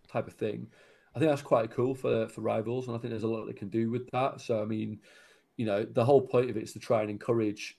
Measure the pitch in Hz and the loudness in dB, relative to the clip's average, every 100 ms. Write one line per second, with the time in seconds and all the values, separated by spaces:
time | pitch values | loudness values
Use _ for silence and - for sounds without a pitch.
0 | _ 120 107 - 110 113 117 _ - _ | _ -6 -6 -6 -6 -6 -10 _ -20 _
1 | _ - 160 143 - 131 113 - 127 131 | _ 0 2 2 2 2 2 0 0 0
2 | 127 113 117 - 110 110 110 127 127 117 | 0 0 0 -4 -2 -2 -2 -4 -4 -6
3 | 120 110 113 113 101 - 101 113 113 120 | -6 -4 -2 -2 -6 -8 -2 0 0 0
4 | 123 127 135 - - 113 107 110 110 107 | -2 0 0 -2 -2 -2 0 -2 -4 -8
5 | - - - _ _ - 110 101 110 - | -14 -20 -20 _ _ -4 0 0 0 2
6 | 117 143 131 123 123 117 110 - - 113 | 6 6 6 2 2 0 -6 -8 0 0
7 | 107 104 - 117 107 101 - | 0 -4 0 2 2 -2 -10